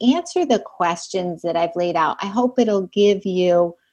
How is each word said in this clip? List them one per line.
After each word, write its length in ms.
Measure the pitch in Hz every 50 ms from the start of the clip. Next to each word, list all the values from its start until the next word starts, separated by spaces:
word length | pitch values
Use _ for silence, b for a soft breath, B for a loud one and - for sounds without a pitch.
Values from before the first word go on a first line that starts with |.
| 220 247 294
answer 320 | 359 339 - - 359 349
the 140 | 294 247 202
questions 800 | - - - - 180 170 175 175 - - - 190 180 175 170 165 -
that 120 | 170 160
I've 200 | 170 170 170 -
laid 200 | 175 175 175 165
out, 220 | 165 160 151 - -
I 40 | -
hope 340 | 202 196 240 247 247 247 254
it'll 280 | 233 214 208 196 185 180
give 380 | - 202 202 202 202 196 -
you 500 | 196 180 180 180 180 175 175 175 170 170 _ _ _